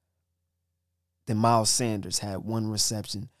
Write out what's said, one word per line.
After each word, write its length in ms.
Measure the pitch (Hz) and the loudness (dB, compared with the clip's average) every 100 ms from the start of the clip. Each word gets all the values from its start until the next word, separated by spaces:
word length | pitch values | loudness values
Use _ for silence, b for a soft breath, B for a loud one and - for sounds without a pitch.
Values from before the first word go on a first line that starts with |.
| _ _ _ _ _ _ _ _ _ _ _ _ - | _ _ _ _ _ _ _ _ _ _ _ _ -2
Then 100 | 107 | 2
Miles 320 | 117 117 107 | 6 6 4
Sanders 520 | - 120 104 95 - | 2 0 -2 -4 -4
had 180 | 104 95 | -4 -6
one 300 | 107 113 110 | -4 -4 -2
reception, 600 | 107 - 107 - 104 - _ | 0 0 -2 -6 -10 -10 _